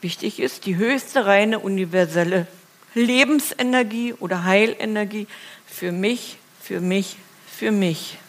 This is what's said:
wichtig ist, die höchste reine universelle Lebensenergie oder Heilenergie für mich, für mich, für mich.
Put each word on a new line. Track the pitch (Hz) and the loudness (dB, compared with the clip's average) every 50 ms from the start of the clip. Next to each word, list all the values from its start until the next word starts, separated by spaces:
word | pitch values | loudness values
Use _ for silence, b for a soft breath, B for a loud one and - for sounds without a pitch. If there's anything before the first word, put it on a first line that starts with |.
wichtig | - 180 165 - - 226 208 - | -6 -8 -8 -4 -6 -6 -4 -2
ist, | - 254 - - - | -4 -4 -4 -4 -4
die | 196 185 | -4 0
höchste | 170 208 233 269 269 262 - - 269 226 | 0 2 2 0 0 -2 -2 -2 0 4
reine | 196 202 196 208 220 220 208 | 6 6 6 6 4 0 -2
universelle | - 190 196 190 190 170 165 185 180 165 160 175 175 170 185 190 170 175 - - - _ _ _ - _ - | -2 -4 -2 -2 -2 0 2 2 2 2 2 0 2 2 2 0 0 -2 -8 -20 -20 _ _ _ -20 _ 0
Lebensenergie | 233 240 233 247 254 269 254 302 294 - - - - 254 254 254 254 247 208 214 226 240 240 226 | 0 2 4 4 4 4 4 4 2 2 -2 -4 -2 -2 2 2 2 2 2 -2 -4 -4 -6 -6
oder | - - 180 185 180 170 | -6 -6 -4 -4 -2 2
Heilenergie | 185 185 196 214 226 - - - 220 214 214 208 196 190 214 202 B B B B B B B B | 4 6 6 6 4 0 -2 -4 -4 -2 -2 -2 -4 -4 -8 -8 B B B B B B B B
für | - - - - 180 | -20 -14 -8 -6 -4
mich, | 175 175 190 208 240 240 - - - - - _ _ - | -4 0 0 0 0 -2 -6 -12 -18 -20 -20 _ _ -20
für | - - 190 180 | -12 -8 -6 -4
mich, | 175 180 185 196 196 - - - - - - - - - | -2 0 0 0 -2 -2 -8 -16 -20 -20 -20 -20 -20 -20
für | - - 220 220 | -14 -4 -2 0
mich. | 214 202 196 175 160 151 - - - - - | 2 2 2 0 0 -2 -6 -14 -14 -16 -20